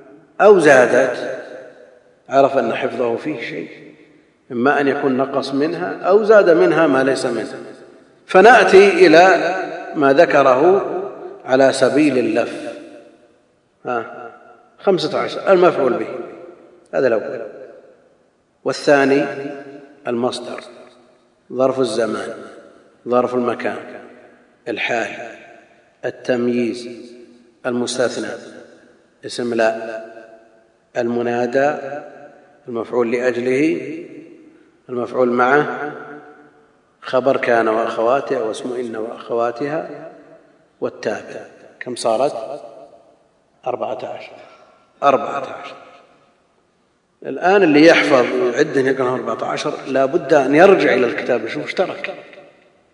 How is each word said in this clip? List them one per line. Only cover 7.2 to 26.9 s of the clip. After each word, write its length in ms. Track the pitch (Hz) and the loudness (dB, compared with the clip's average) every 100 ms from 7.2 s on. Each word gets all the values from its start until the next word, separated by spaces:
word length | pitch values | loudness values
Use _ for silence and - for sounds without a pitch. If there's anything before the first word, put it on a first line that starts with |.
| 131 | -4
منها. 320 | 117 101 - - - - - _ _ - | -6 -8 -12 -18 -20 -20 -20 _ _ 2
فنأتي 800 | 185 208 240 185 190 202 175 180 | 6 8 8 8 8 8 6 8
إلى 480 | 156 190 170 165 185 165 - - | 8 8 4 0 -4 -8 -10 -8
ما 180 | 160 139 | 0 4
ذكره 800 | 139 160 151 139 127 170 196 - - 196 - - - | 4 4 4 4 4 4 2 0 -6 -10 -12 -16 -16
على 280 | - 131 135 | 0 4 4
سبيل 460 | - 123 127 151 127 | 4 2 2 2 2
اللف، 600 | 117 113 113 - - - - - - _ _ _ _ _ _ _ 135 | 0 -2 -4 -8 -12 -14 -18 -20 -20 _ _ _ _ _ _ _ -8
ها، 440 | 120 110 127 120 - - - _ _ | -6 -8 -14 -18 -20 -20 -20 _ _
خمسة 400 | 202 175 147 131 | 0 0 -2 -4
عشر 340 | 117 - - | -6 -4 2
المفعول 400 | 185 175 135 131 | 4 4 2 0
به، 140 | 113 - - - - - - - _ _ | -2 -6 -10 -14 -18 -20 -20 -20 _ _
هذا 120 | 156 131 | -2 0
الأول. 400 | 110 151 127 107 - - - - _ _ _ _ _ _ _ | 0 -4 -10 -12 -16 -20 -20 -20 _ _ _ _ _ _ _
والثاني 600 | 135 135 - 143 139 143 - - - - - - - - 131 | -8 -2 2 2 4 2 0 -8 -12 -14 -16 -20 -20 -14 -8
المصدر، 540 | 117 123 - 123 110 - - - _ _ _ _ _ - | -4 -4 -6 -10 -14 -16 -20 -20 _ _ _ _ _ -10
ظرف 280 | 127 131 131 | -2 0 0
الزمان، 540 | 123 110 110 104 - - - - - - _ _ 120 | -2 -2 -4 -6 -10 -14 -18 -20 -20 -20 _ _ -2
ظرف 260 | 123 120 | 0 0
المكان، 420 | 123 120 113 120 101 - - - - - _ _ _ - | -2 -4 -4 -8 -8 -12 -18 -20 -20 -20 _ _ _ -10
الحال، 680 | 104 - 117 107 - 117 - - - _ _ _ _ | -6 -4 -4 -6 -10 -16 -18 -20 -20 _ _ _ _
التمييز، 1080 | 123 - - 123 120 120 113 - 120 | -12 -8 -4 -2 0 -2 -4 -6 -12